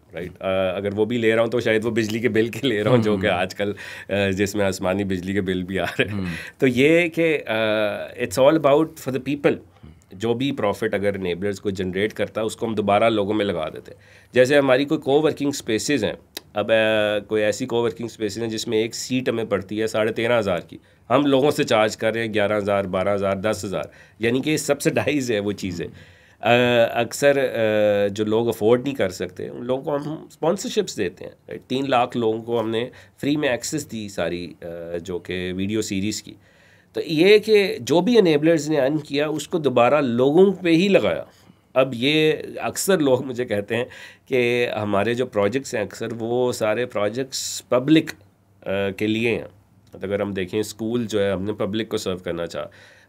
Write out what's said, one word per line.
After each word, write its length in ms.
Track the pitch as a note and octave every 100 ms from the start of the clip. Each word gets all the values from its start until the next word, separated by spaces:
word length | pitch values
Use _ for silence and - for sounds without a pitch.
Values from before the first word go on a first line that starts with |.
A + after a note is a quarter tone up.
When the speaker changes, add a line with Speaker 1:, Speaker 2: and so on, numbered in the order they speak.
| _
Speaker 1:
राइट? 160 | E2 F2+
अ, 460 | E2 F#2+ F#2+ F#2+ F2+
अगर 140 | G2+
वो 160 | G2+ G#2
भी 120 | A#2+
ले 140 | A2
रहा 100 | A2+
हूँ 80 | A2+
तो 100 | B2
शायद 240 | A2+ A2
वो 60 | A#2
बिजली 300 | A2+ G#2+ A2+
के 80 | A#2
बिल 200 | G#2+ A#2
के 200 | G#2+ C3+
ले 140 | G#2
रहा 120 | G#2+
हूँ, 80 | B2
जो 160 | G#2+ G2+
कि 80 | G2+
Speaker 2:
हम्म। 120 | F2+
Speaker 1:
आजकल, 340 | F#2 - G2+
अ, 40 | G2 - - -
जिसमें 540 | G2 G2 F#2+ G2 G#2
आसमानी 400 | G2 F#2 F#2 F#2+
बिजली 300 | G2+ F#2+ F2+
के 60 | G2
बिल 220 | F#2 F#2
भी 140 | F2+ F#2
आ 80 |
रहे 200 | E2+ -
हैं। 80 | G2
Speaker 2:
हम्म। 160 | G2+ F#2 E2 - -
Speaker 1:
तो 60 | C3+
ये 460 | A#2+ D3 E3 F3 D#3+
कि, 260 | E3 C#3+ -
अ, 800 | A2 A2 G#2+ G#2+ G2+ D2+ - B2
it's 120 | -
all 200 | C3 D#3+
about 400 | C#3+ D3 D#3+ -
for 140 | - B2+
the 100 | B2+
people। 260 | C#3+ D#3 A2+ - _ D#2 - _
जो 200 | F#2 A2+
भी 180 | A#2+ C#3
प्रॉफिट 420 | C3+ G#2 G2 G#2+
अगर 220 | G2+ G2+ G2
इनेबलर्स 420 | F#2 E2+ G2+ G2
को 120 | G#2
जनरेट 420 | F#2+ F#2 F#2 G#2
करता 280 | - G2+ G#2+
है, 60 | A2
उसको 200 | - A#2
हम 80 |
दोबारा 340 | G#2+ G2+ G2+ A2+
लोगों 260 | G#2+ G2
में 100 | G#2+
लगा 200 | G2+ E2+
देते 260 | D#2 B1 -
हैं। 80 | - - - _
जैसे 240 | A#2+ B2+ D3
हमारी 260 | C#3 C3
कोई 140 | C#3+ D#3
कोवर्किंग 540 | C3+ C#3+ D#3 - C#3+
स्पेसेस 520 | C3+ - G#2+ G#2 C#3+
हैं, 100 | F#2+ - _ - - G#2
अब, 80 |
अ, 640 | G#2+ A2 A2 A2 G#2+ G#2 G2+
कोई 140 | A2
ऐसी 260 | G#2+ G2+ B2+
कोवर्किंग 420 | A#2+ A#2 - A#2
स्पेसेस 340 | - G#2+ G#2+
हैं 80 | A#2
जिसमें 340 | A2 A#2+ A2
एक 100 | A2+
सीट 340 | - - C3 C3
हमें 180 | A#2 A2
पड़ती 320 | G2 G2 G#2+
है 80 | A2
साढ़े 260 | A2 A2
तेरह 260 | G#2+ A2+ A#2+
हज़ार 220 | G2 E2+
की, 180 | - - _ _ -
हम 160 | B2+ C#3+
लोगों 240 | C3+ D3
से 140 | D#3
चार्ज 300 | B2+ A2+ A2
कर 200 | G2+ A2
रहे 100 | A2+
हैं 80 | A2+
ग्यारह 240 | G#2 G2+ G#2+
हज़ार, 300 | G2+ G2+ G2
बारह 260 | F#2 F#2+
हज़ार, 260 | G2+ G2 G2
दस 260 | G#2+ G2+
हज़ार, 260 | G#2 E2+ D2+ - - -
यानी 200 | A2+ C3
कि 180 | C#3 D#3
सब्सिडाइज 720 | D#3 C#3+ D#3+ B2 A2 D3+ A#2+
है 100 | G#2
वो 120 | G2+
चीज़ें। 340 | G2 G2 F2 E2
अ, 1160 | - - - _ _ A2 A#2+ B2 A#2+ A#2 A#2
अक्सर, 380 | A#2+ - C#3+ C#3
अ, 760 | B2+ A2+ A2 G#2+ G#2 G2+ G2+
जो 100 | G2+
लोग 240 | G#2+ A2 A#2
अफोर्ड 340 | A2 G#2+ B2
नहीं 120 | C#3
कर 160 | C3 G2
सकते, 380 | F2+ F#2 - -
उन 140 | C#3
लोगों 200 | B2 C3
को 80 | D#3
हम 380 | C#3+ D3+ D#3+ -
स्पॉन्सरशिप्स 640 | - D#3 G3 B3+ A3 E3+ -
देते 280 | F2+ -
हैं, 80 | -
राइट? 280 | - - - -
तीन 180 | B2+ C3+
लाख 300 | B2 B2 B2
लोगों 240 | A2 A2+
को 180 | A2+ A#2
हमने 320 | A2 A2+ B2 - - -
फ्री 180 | C3+ D3+
में 140 | C#3+
एक्सेस 320 | A#2 - D#3
दी 260 | A#2+ A2+ G2+
सारी, 380 | - E2+ F2 E2
अ, 520 | - E2+ E2+ E2+ E2+
जो 200 | E2+ F2
कि 340 | E2+ F2+ F2+
वीडियो 300 | F#2 G2 A2
सीरीज़ 400 | G#2 G2 G#2 G#2
की। 140 | - - _ _ _ _ _
तो 60 | A2
ये 380 | A2 D#3 F#3 G#3+
कि 400 | G#3 G#3 F#3+ -
जो 220 | A#2 E3
भी 160 | F#3 A#3
enablers 520 | F3+ D3 D#3 E3 D3
ने 80 | D3+
अर्न 220 | C3 D3+
किया, 300 | C#3+ C#3 D3+
उसको 300 | D3+ - F3+
दोबारा 420 | C#3+ B2 A#2+ D3
लोगों 520 | C3+ A#2 C3+ D#3+ G3
पे 180 | F#3 F3+
ही 180 | E3 G3+
लगाया। 380 | F3 G#2 D2+ A1+ _ - _ _ B2+
अब 140 | C#3
ये 380 | A#2 C3+ D#3 D#3 C3+ A2 A#2
अक्सर 380 | G2 - - F#3
लोग 260 | C#3 B2+ C#3
मुझे 180 | A#2
कहते 300 | A#2+ G#2 G2+
हैं 100 | A#2 B2+ - - - -
कि 340 | B2+ A#2+ A#2+ A#2+ -
हमारे 340 | G#2 G2+ G#2
जो 120 | A#2+ B2+
प्रोजेक्ट्स 480 | G#2 G2+ C3 C3+
हैं, 80 | A#2
अक्सर 260 | F#2+ - A2+
वो 400 | A#2 A2+ B2 B2
सारे 340 | A#2+ A2 G#2+ B2
प्रोजेक्ट्स 800 | G#2 G#2 A#2 C3+ - - - -
पब्लिक, 400 | B2 C3+ D#3+ D#3+
अ, 60 | - _ _ _ _ -
के 380 | G2 G2 G2 G#2+
लिए 240 | A2 A#2
हैं। 140 | F#2+
मतलब 600 | C2+ - _ _ _ -
अगर 180 | F#2+ G2+
हम 120 | G2+
देखें, 280 | F#2+ F2+ G#2+
स्कूल 440 | G#2 - A2+ A#2+ G#2+
जो 140 | G#2
है, 120 | G2+
हमने 200 | F#2 G2+
पब्लिक 380 | G#2 G#2+ A2 G#2+
को 80 | G#2+
सर्व 180 | F#2+ F2+
करना 300 | F2+ E2+ E2+
चाहा, 240 | D2+ D2 - - -